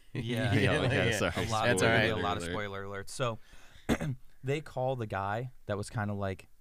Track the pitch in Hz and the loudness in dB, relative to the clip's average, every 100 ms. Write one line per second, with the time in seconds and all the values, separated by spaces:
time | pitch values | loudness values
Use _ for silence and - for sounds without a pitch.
0 | - 117 113 120 107 104 98 90 107 98 | -10 -6 -2 0 2 4 4 4 2 4
1 | - 110 95 98 110 110 113 120 117 113 | 4 4 2 0 0 2 4 4 6 6
2 | 110 110 101 101 85 104 101 98 98 98 | 4 2 0 -2 -2 -4 -4 -6 -6 -6
3 | 98 - 123 110 - - - - - - | -8 -2 -2 -2 -10 -18 -18 -18 -2 0
4 | 156 127 - - 127 151 147 131 127 131 | 0 -6 -8 -10 -4 -4 -4 -4 -2 -2
5 | 107 98 98 107 127 - - 101 104 110 | -2 -2 -2 -2 -6 -10 -4 -4 -2 -2
6 | 104 101 98 95 - - | -2 0 -2 -4 -10 -20